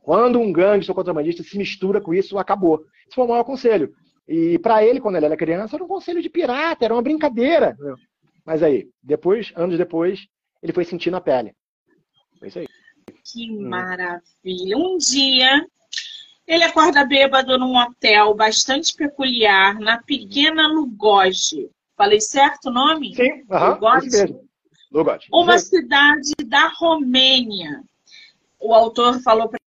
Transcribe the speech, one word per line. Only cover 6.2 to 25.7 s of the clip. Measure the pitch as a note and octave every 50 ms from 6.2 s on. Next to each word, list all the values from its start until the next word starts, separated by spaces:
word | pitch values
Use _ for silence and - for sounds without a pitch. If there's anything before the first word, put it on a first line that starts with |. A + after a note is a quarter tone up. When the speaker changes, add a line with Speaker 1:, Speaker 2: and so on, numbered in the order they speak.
Speaker 1:
de | C#4+ E4+
pirata, | - E4 E4 B3 B3 C4+ D#4 E4+ D#4 - A#3+
era | G#3+ A3+
uma | A#3+
brincadeira, | A#3 C4+ D#4 D#4 D#4 C#4+ A#3 A3+ A#3+ C#4+ E4 D4+ A#3 D3
entendeu? | B2 C3+ C#3+ C#3+ B2+ - _ _ _ _ _ _ _ _ -
Mas | D#3+ D#3+ D3+ E3
aí, | D#3 C#3 G#2 - - _ _ _
depois, | C3 D3+ D3+ - F3 G3+ A#3 G3+ - -
anos | E3+ E3+ F#3 F3
depois, | E3 F3 - D#3+ E3 E3+ F#3 G3+ F#3+ - _ _ _ _ _ _ _ -
ele | E3 D#3+
foi | F3+ E3+
sentir | F3 F#3 E3+ - E3+
na | F#3 F3+
pele. | - D#3+ C3+ B2 A#2 G2+ _ _ _ _ _ _ _ _ _ _ _ _ _ _ _ _ _ _
Foi | -
isso | G2 - F3
aí. | E3 - _ _ _ _ _ _ _ - - _ _
Speaker 2:
Que | - - A#3 A#3 A3+
Speaker 1:
Hum. | A3 G#3 G3+ G3
Speaker 2:
maravilha. | F#3 F3+ F#3 F#3 F3+ F3+ F3+ F3 - F3 _ _ _ _ - F#3 F#3 - F#3 F#3+ G#3+
Um | C#4 E4+ F#4 F#4
dia, | E4+ C4+ - B3+ C#4 C#4 C4+ C4 B3+ B3+ C4 C#4 D4 E4 - _ _ _ - - - - - - - - _ _ _ _
ele | - D#4+ E4+ E4+
acorda | E4 - D#4+ D#4 F4 C#4 C#4+ C#4
bêbado | B3 C#4 C4+ C#4 C4+ C4+ C4 C4 C4 C4
num | B3+ B3+ B3+ B3+
hotel | B3 A#3+ B3 - - - A3+ G#3+ G#3 G#3 G#3+ G#3
bastante | G#3 A3 A3 A3 - - - C4 D4 E4 - -
peculiar, | - D4+ C#4+ - - C4+ C4 B3 A#3+ G#3+ G#3 G3 F#3+ F#3+ G3 G3+ A3
na | G#3 G#3+ A#3 A#3+
pequena | - - C#4+ A#3+ G#3+ F#3+ G3+ C#4 D4 D#4 D#4+ D#4+ D#4
Lugosi. | D4+ D#4 D#4+ C#4+ B3 G#3+ G3+ G#3 G#3+ G3+ G3 F#3 F#3 F#3+ - - - D#3+ C#3+ - - _ _ _ _ _
Falei | - G#3 G3+ G#3 G#3+
certo | - - - C#4 C#4 D4+ D#4 - - C4+
o | A#3+
nome? | B3 C4+ D4+ D#4+ D#4 C4+ G3 F3
Speaker 1:
Sim, | - B3 C4+ D4+ - - -
aham, | F#3+ - E3+ G#3 D4
Speaker 2:
Lugosi? | - G#3 A3 B3+ C4 C4
Speaker 1:
esse | B3+ B3 G3+ G3
mesmo. | D#3+ - - - _ _ _ _ _ _ _ _ _
Lugosi. | - D#4 E4 - - - - -
Speaker 2:
Uma | C#4+ E4 F4 F4 F4
Speaker 1:
Isso | F4+ - -